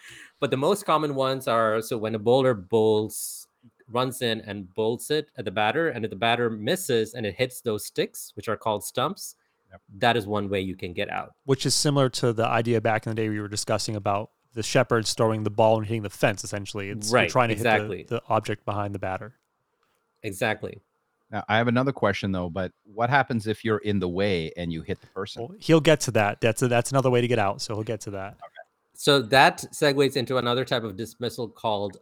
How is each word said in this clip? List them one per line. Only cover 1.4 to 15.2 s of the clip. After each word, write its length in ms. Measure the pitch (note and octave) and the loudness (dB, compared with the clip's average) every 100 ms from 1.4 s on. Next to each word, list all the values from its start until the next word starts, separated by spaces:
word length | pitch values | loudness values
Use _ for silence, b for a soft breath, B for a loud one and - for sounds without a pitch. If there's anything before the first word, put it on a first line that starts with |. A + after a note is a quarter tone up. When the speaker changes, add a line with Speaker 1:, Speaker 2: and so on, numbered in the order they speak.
| B2+ | 0
Speaker 1:
are, 320 | A#2 A2+ A2 | 2 4 2
so 160 | A2+ A#2+ | -2 -2
when 180 | G#2+ | -2
a 40 | A2 | 0
bowler 340 | G#2 C3 C3 | 4 4 4
bowls, 920 | A2 F2+ A2+ A2 G#2+ G#2+ - - - - _ A#2+ _ - | 2 2 4 6 4 2 -6 -10 -12 -18 _ -20 _ -6
runs 320 | A#2 C3 B2 | -2 -2 -2
in 200 | B2 A2 | -2 -2
and 300 | G#2+ G2+ F#2 | -4 -10 -8
bolts 360 | G2+ A2 A#2+ - | -2 -2 -2 -2
it 180 | D3+ D3+ - | -4 -4 -8
at 80 | G#2 | -6
the 40 | |
batter, 380 | G2 G#2+ B2+ E3 | 0 0 2 0
and 160 | A#2+ | -2
if 60 | G#2+ | -6
the 60 | G2+ | 0
batter 340 | A#2 A#2 A#2+ | 2 2 0
misses 640 | A2 G#2+ F3+ - A#2 A2 | -2 -2 -2 0 0 0
and 100 | B2+ | -4
it 120 | G#2+ F#2 | -6 -2
hits 260 | B2+ - | -2 -2
those 240 | A#2+ G#2+ - | -4 -4 -4
sticks, 460 | - G#3+ - - - | -4 -4 -4 -16 -12
which 120 | G#2 | -6
are 80 | G#2+ | -4
called 280 | A#2 G#2+ | -2 -4
stumps, 520 | - - C3+ G3 - - _ _ _ | -4 -4 -4 -4 -14 -16 _ _ _
Speaker 2:
Yep. 100 | F2+ _ G2+ | -20 _ -2
Speaker 1:
that 180 | A#2+ A#2 | 2 2
is 100 | G2+ | 0
one 220 | G#2 G2+ | -2 -2
way 120 | G2 | -2
you 140 | F#2+ F2+ | -2 -6
can 160 | F#2 | -8
get 160 | F2 G2+ | -6 -6
out. 240 | G2 - _ | -6 -8 _
Speaker 3:
Which 200 | - C3+ | 0 0
is 100 | C#3 - | 2 2
similar 320 | D#3 C#3 C3 | 2 4 2
to 220 | - B2 | 2 0
the 140 | A2+ A#2 | 0 2
idea 340 | A#2 A#2 A#2 | 2 2 2
back 260 | A2 A2 A2+ | 2 0 -2
in 40 | |
the 40 | |
day 140 | A2 A2 | -4 -2
we 120 | G#2+ | -4
were 60 | G#2 | -6
discussing 460 | G#2 - G#2+ - G#2+ | -6 -2 -2 -2 -4
about 340 | G2+ G2+ A2+ _ _ | -2 -2 -4 _ _
the 120 | - | -8
shepherds 500 | G#2+ C3+ B2 A#2+ G#2+ | 0 2 4 2 0
throwing 300 | - | 0